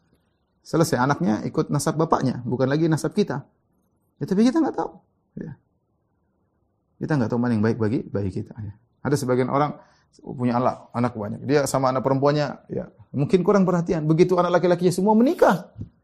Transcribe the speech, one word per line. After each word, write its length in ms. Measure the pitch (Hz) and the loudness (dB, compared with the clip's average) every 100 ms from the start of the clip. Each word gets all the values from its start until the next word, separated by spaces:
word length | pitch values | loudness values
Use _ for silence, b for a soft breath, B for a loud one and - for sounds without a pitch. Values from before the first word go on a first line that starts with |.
| _ _ _ _ _ _ | _ _ _ _ _ _
selesai. 400 | - 156 160 123 | -4 0 0 0
Anaknya 400 | 147 139 185 214 123 | 0 0 -2 -2 -4
ikut 240 | 156 156 | -6 -4
nasab 240 | 147 165 151 | -2 -2 -2
bapaknya, 480 | 160 - 135 127 120 | 0 0 0 -4 -6
bukan 240 | 123 131 | -2 0
lagi 160 | 156 165 | 0 0
nasab 320 | 147 156 - | 0 -2 -2
kita. 240 | 196 131 - _ _ _ _ _ _ _ | -2 -4 -10 _ _ _ _ _ _ _
Ya, 80 | 147 | -2
tapi 160 | 196 247 | 2 2
kita 160 | 330 | 2
nggak 160 | 285 - | 0 -2
tahu. 140 | - - _ _ _ - | -8 -10 _ _ _ -16
Ya. 160 | - - _ _ _ _ _ _ _ _ _ _ _ _ _ _ | -14 -16 _ _ _ _ _ _ _ _ _ _ _ _ _ _
Kita 160 | 135 151 | -4 -2
nggak 160 | 110 | 0
tahu 60 | 120 | 0
mana 160 | 123 110 | 0 2
yang 80 | 113 | 0
baik 160 | 117 | 0
bagi, 240 | 107 107 - | -2 -2 -4
bagi 240 | 98 98 | -6 -4
kita. 240 | 113 113 - | -6 -10 -14
Ya. 160 | - - _ _ | -16 -16 _ _
Ada 160 | 131 139 | -2 -2
sebagian 320 | 123 127 123 | 0 0 0
orang 240 | 135 151 - b b b - | 0 0 -4 b b b -20
punya 400 | - 123 123 120 | -16 -4 -2 2
anak, 320 | 123 - - | 0 -2 -8
anak 240 | 117 120 110 | -4 -4 -4
banyak. 240 | 104 110 | -8 -8
Dia 240 | 120 147 135 | 0 0 2
sama 240 | 135 131 | 0 0
anak 160 | 131 135 | 0 0
perempuannya, 640 | 135 143 147 143 - - | 2 2 2 -2 -8 -10
ya, 160 | - - - - - | -10 -10 -18 -10 -4
mungkin 240 | - 185 | 0 2
kurang 240 | 180 202 185 | 4 4 4
perhatian. 400 | 175 170 170 151 | 2 0 -2 2
Begitu 320 | 160 180 180 | 4 4 4
anak 240 | 175 175 | 2 2
laki-lakinya 320 | 175 175 180 | 2 2 2
semua 240 | 180 202 220 | 2 2 4
menikah, 560 | 262 370 262 180 - - - _ | 4 4 4 2 -4 -16 -16 _